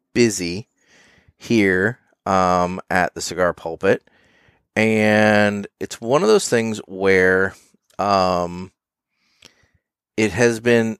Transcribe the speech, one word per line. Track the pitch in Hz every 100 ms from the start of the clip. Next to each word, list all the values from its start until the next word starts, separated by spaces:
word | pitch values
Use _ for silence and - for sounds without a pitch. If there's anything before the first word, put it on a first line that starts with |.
| _
busy | 120 117 98 87 90 - _ _ _ _ _ _ _
here, | - 117 98 92 101 127 _ _
um, | - 95 92 90 90 92 -
at | 92 85
the | -
Cigar | - 82 87
Pulpit, | 82 82 82 98 - _ _ _ _ _ _ _
and | - 110 110 107 107 107 104 104 101 101 -
it's | - -
one | 117 143
of | 208
those | 214 -
things | 120 113 107 -
where, | 95 98 95 92 92 95 - _ _ _ -
um, | 98 98 92 90 87 87 92 _ _ _ _ _ _ _ - _ _ _ _ _ _ -
it | 110
has | 92 120 113
been | 117 117 113 110